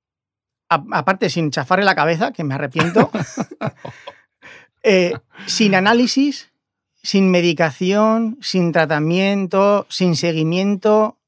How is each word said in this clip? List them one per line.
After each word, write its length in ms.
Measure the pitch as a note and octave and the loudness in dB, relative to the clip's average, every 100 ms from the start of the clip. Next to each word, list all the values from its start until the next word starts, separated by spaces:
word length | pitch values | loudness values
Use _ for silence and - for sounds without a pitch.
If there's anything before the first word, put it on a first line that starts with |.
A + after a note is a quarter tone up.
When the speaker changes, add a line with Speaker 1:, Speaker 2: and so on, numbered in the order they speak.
| _ _ _ _ _ _ - | _ _ _ _ _ _ -4
Speaker 1:
a-, 160 | D#3+ - | -4 -2
aparte 400 | F3+ D3 G3 F#3 | -4 -2 0 -2
sin 180 | F3 D3+ | -2 -2
chafarle 360 | D3 B2+ F#3 G3+ | -4 -2 0 2
la 100 | E3 | 2
cabeza, 360 | D3+ E3 - | 0 0 -4
que 100 | - | -4
me 100 | D3+ | -6
arrepiento, 560 | C#3 C#3+ D#3+ E3 - - | -6 -6 -2 0 2 2
Speaker 2:
<laughs> 1700 | G#3+ D3 - - - - - - - - - _ _ - - _ _ | -2 -8 -8 -10 -8 -10 -10 -20 -20 -20 -20 _ _ -20 -20 _ _
Speaker 1:
eh, 300 | A3+ F#3+ F3 - _ - - | 2 2 2 -2 _ -18 -8
sin 260 | - G#3 | 0 2
análisis, 800 | F#3+ G3+ A#3+ B3 C4+ C#4+ - - _ _ _ _ _ | 4 4 2 2 0 0 -2 -14 _ _ _ _ _
sin 300 | - G3 F#3+ | -2 2 4
medicación, 1080 | F3+ E3+ D#3+ D#3+ - F#3 G#3 A3 A3+ A3+ A#3 | 4 2 0 -2 -2 -2 2 2 0 -2 -6
sin 300 | - F#3 E3+ | -4 0 0
tratamiento, 1120 | E3 D#3 D3+ D#3 F3+ G3 G3 F#3+ F#3+ G3+ G3+ - | 0 0 0 0 0 0 -2 -2 0 2 0 -2
sin 260 | - F3+ D#3 | -2 0 0
seguimiento, 1000 | F3 D#3+ D#3+ F3+ G3 G3 G#3+ G#3+ G#3+ - | -2 -2 -2 0 -2 0 2 2 0 -6